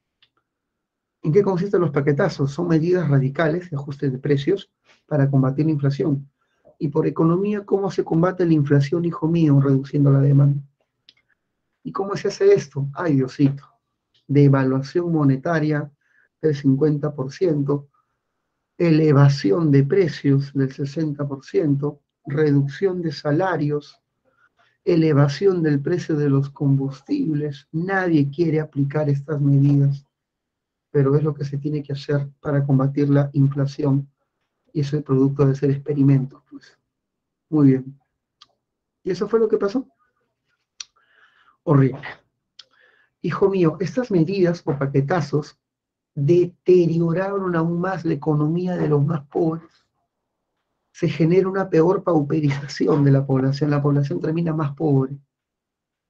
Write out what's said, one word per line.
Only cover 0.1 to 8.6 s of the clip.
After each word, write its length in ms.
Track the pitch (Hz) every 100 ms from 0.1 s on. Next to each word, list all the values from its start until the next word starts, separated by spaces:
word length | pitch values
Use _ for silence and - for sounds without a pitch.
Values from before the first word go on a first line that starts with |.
| _ _ _ _ _ _ _ _ _ _ _
¿En 100 | 165
qué 100 | 180
consisten 380 | 202 180 202 196
los 100 | 165
paquetazos? 640 | 147 143 143 190 - 139
Son 160 | - 175
medidas 400 | 160 170 180 151
radicales 640 | 139 135 - 160 175 180
de 60 | 143
ajuste 340 | 143 139 143
de 80 | 123
precios 520 | 147 143 139 196 - _ _ _ -
para 240 | 147 135
combatir 340 | 139 131 139 156
la 60 |
inflación. 580 | 147 139 - 180 139 - _ _ _ _ -
Y 100 | 151
por 180 | 160 156
economía, 580 | - 165 175 208 208
¿cómo 260 | 202 196 190
se 140 | -
combate 420 | - 165 180 180 175
la 80 |
inflación, 500 | 156